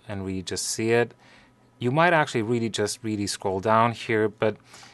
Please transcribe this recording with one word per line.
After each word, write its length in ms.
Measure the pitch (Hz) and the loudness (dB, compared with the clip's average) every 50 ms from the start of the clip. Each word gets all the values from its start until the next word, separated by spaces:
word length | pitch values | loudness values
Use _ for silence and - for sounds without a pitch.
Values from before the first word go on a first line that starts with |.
| _ | _
and 180 | 113 104 98 95 | -10 -10 -8 -6
really 180 | 95 95 95 | -6 -6 -6
just 260 | 87 - 98 - - - | -6 -6 -6 -6 -6 -6
see 240 | - - 113 113 | -4 -2 0 2
it, 220 | 117 120 120 117 - _ _ - - - - _ _ _ _ _ _ - | 4 2 2 0 -4 _ _ -20 -20 -20 -20 _ _ _ _ _ _ -4
you 100 | 120 123 | -4 0
might 220 | 135 160 170 175 | 2 4 4 4
actually 300 | 170 156 147 - - 120 | 4 4 2 2 0 -2
really 260 | 104 113 123 117 113 110 | 0 0 0 0 0 -2
just 320 | - - 104 101 - - | -2 -2 -2 -2 -4 -6
really 240 | - 110 107 101 101 | -6 -4 -4 -2 -2
scroll 320 | 92 - - - 101 95 98 | -4 -4 -4 -4 -2 -2 0
down 320 | 92 110 110 113 117 117 | 2 2 4 4 4 2
here, 380 | 113 - - - 113 107 110 104 | 0 -4 -4 -2 0 0 0 0
but 280 | - - 113 107 101 - _ _ - - - - | 0 0 0 0 0 -4 _ _ -20 -20 -20 -20